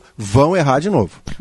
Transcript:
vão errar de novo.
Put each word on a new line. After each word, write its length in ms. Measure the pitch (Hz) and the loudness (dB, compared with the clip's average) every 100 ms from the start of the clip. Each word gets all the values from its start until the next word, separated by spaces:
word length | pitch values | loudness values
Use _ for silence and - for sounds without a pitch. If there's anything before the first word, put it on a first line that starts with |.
| - - | -4 -12
vão 400 | 101 113 147 185 | -2 2 2 2
errar 220 | 143 131 | 2 0
de 120 | 180 | 0
novo. 300 | 170 92 - - - | 0 -2 -6 -12 -8